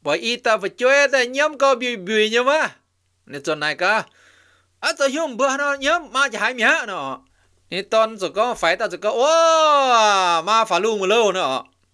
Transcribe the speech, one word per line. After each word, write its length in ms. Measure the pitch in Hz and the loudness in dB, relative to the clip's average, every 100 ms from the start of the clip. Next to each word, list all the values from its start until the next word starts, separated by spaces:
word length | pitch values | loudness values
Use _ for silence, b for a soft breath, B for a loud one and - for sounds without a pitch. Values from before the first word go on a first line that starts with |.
Bởi 160 | 147 165 | -2 -2
y 180 | 226 240 | -2 -2
ta 220 | 240 214 | 0 0
phải 120 | 190 | -2
chơi 380 | - 247 277 277 | -2 2 4 4
ta 160 | 277 | 0
nhiễm 340 | 247 262 302 277 | -2 -2 -2 2
có 180 | 277 247 | 0 2
bì 200 | 247 233 | -4 -6
bì 340 | 180 220 214 | -2 0 2
nhưng 160 | 233 247 | 2 2
mà. 300 | 311 240 - _ _ _ _ _ | 0 -2 -8 _ _ _ _ _
Nè, 140 | 139 | -10
chỗ 120 | 139 151 | -6 -2
này 200 | 151 147 | -2 0
cơ. 260 | 180 220 - b b b b b b _ | 0 0 -2 b b b b b b _
À, 120 | 269 320 | -6 -2
tôi 120 | 277 | -2
hiểu 180 | 285 320 | -2 -6
bữa 300 | 220 269 269 | -2 -2 0
nó 160 | 285 | -4
nhiễm, 280 | 277 269 339 277 | -2 -2 -2 -2
mà 180 | 254 277 | -2 -2
chỉ 80 | 208 | -2
hai 160 | 214 | -4
miếng 340 | 254 226 320 233 | 0 2 2 -2
nữa. 300 | 180 135 131 _ _ _ _ _ | -8 -8 -10 _ _ _ _ _
Nè, 120 | 175 | -10
tôn 360 | 196 220 220 220 | -2 0 0 -2
cho 80 | 180 190 | -6 -2
cô, 180 | 240 | -2
phải 220 | 226 165 185 | 0 -2 0
ta 120 | 127 | -4
cho 100 | 170 | -4
cô, 80 | 208 | -4
ô, 1300 | 233 277 330 330 320 311 285 262 233 214 196 180 165 | 0 2 4 4 4 4 2 4 4 4 2 2 0
mà 240 | 170 220 220 | 2 0 2
phá 140 | 175 | 0
luôn 200 | 214 214 | 0 -2
một 60 | 190 | 0
lâu 260 | 226 214 | 2 2
nữa. 320 | 185 147 131 - _ _ | 0 -2 -4 -8 _ _